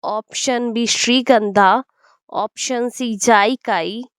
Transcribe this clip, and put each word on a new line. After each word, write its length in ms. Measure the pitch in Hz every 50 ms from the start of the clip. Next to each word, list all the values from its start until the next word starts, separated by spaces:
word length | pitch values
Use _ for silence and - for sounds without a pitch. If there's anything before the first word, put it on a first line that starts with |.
| -
ಆಪ್ಷನ್ 680 | - 208 214 220 _ - - - - 254 240 240 240
ಬಿ 140 | 220 233 240
ಶ್ರೀಗಂಧ, 720 | 202 - - - 233 240 262 240 - 254 220 214 208 190 202 202 190 202 247 262 _ _ _ _ _ _ _ _ _
ಆಪ್ಷನ್ 580 | - - 202 214 _ - - - 262 240 240 247
ಸಿ 240 | 226 - 262 233 220
ಜಾಯಿಕಾಯಿ 880 | 196 - 240 226 208 202 220 262 240 _ - 214 180 165 175 202 233 247 - _